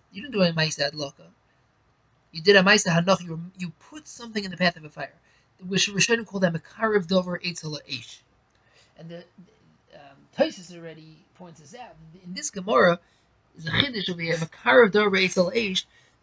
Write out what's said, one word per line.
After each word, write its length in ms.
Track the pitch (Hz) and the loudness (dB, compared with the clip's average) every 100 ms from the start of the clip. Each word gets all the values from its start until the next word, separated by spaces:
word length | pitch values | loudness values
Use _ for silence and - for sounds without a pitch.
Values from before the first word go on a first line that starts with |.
| _ | _
You 100 | 196 | -16
didn't 120 | 277 | -8
do 100 | 214 | 0
any 120 | 175 165 | 2 2
Maisa 360 | 156 151 147 | -2 -2 -6
Adlaka. 360 | 151 139 - 170 _ _ _ _ _ _ _ _ _ _ | -4 -10 -12 -20 _ _ _ _ _ _ _ _ _ _
You 100 | 165 | -2
did 140 | 165 202 | 6 6
a 60 | |
Maisa 260 | 185 208 190 | 8 6 4
Hanach. 340 | 165 175 185 | 2 4 0
You, 200 | 175 160 175 185 | 0 -10 -12 -12
you 140 | 180 - | -12 -12
put 280 | - 302 - | -20 -20 -20
something 360 | - 233 214 | -18 -10 -8
in 80 | 196 | -8
the 60 | 175 | 0
path 200 | 180 170 | 0 0
of 80 | 151 | -10
a 40 | |
fire. 260 | 156 139 - _ _ _ _ 185 | -14 -14 -14 _ _ _ _ -4
Which 220 | 190 - | -2 0
Rishonim 360 | 196 202 233 208 | 0 0 0 -2
call 140 | 196 | -2
that 120 | 185 | 0
Makarev 540 | 165 - - 220 208 165 | -2 -8 -4 0 0 2
Dover 320 | 185 180 175 | 0 0 -6
Eitzel 400 | 175 165 156 147 - | -8 -8 -10 -12 -12
Eish. 300 | 123 - - _ _ _ _ _ _ _ - | -14 -14 -20 _ _ _ _ _ _ _ -20
And 100 | 165 | -18
the, 80 | 170 175 - 175 _ 165 160 _ - | -18 -20 -20 -20 _ _ _ _ -20
um, 220 | 143 139 143 - | -20 -20 _ -2
Tosfos 380 | 311 202 175 170 | -2 -2 -16 -16
already 420 | 165 160 160 156 _ _ | -16 -18 -20 -20 _ _
points 240 | 180 156 | -20 -20
this 160 | 143 240 | -20 -20
out. 200 | 226 160 160 175 180 | -20 -20 -20 -20 -16
In 80 | |
this 160 | 185 - | -12 -10
Gemara, 500 | 190 185 247 185 170 - _ _ _ _ - | -8 0 4 4 2 -4 _ _ _ _ -14
is 100 | 160 | -6
a 40 | |
Chiddush 380 | 208 269 233 185 | -2 0 -2 -6
over 120 | 170 | -6
here. 140 | 165 160 | -4 -4
Makarev 560 | 160 - 233 254 226 | -4 -4 4 6 6
Dover 260 | 202 208 190 | 6 2 2
Eitzel 380 | 185 - 175 226 | 2 2 0 0
Eish 300 | 214 185 - _ _ _ | -2 -4 -6 _ _ _